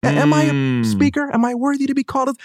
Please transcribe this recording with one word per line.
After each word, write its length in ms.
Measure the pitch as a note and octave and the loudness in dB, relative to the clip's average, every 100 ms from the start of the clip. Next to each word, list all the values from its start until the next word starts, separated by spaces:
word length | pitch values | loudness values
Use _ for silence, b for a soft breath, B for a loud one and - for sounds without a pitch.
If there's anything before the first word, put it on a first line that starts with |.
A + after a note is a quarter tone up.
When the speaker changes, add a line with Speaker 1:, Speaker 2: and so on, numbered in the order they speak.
Speaker 1:
A-, 40 | C3+ | 0
am 240 | C#3+ D3 | 2 4
I 100 | D3+ | 4
a 80 | C#3+ | 2
Speaker 2:
Mm. 320 | C#3 C3+ B2 A2+ | 0 -2 -2 -2
Speaker 1:
speaker? 440 | G2+ - E3 C#4+ | 2 0 0 -4
Am 100 | A3 | -2
I 100 | A#3+ B3 | -2 -2
worthy 300 | C4+ C#4+ C4+ | -2 -2 -2
to 60 | C#4 | -2
be 80 | |
called 260 | - C#4 C4 | -2 -2 -2
a," 40 | B3+ | -4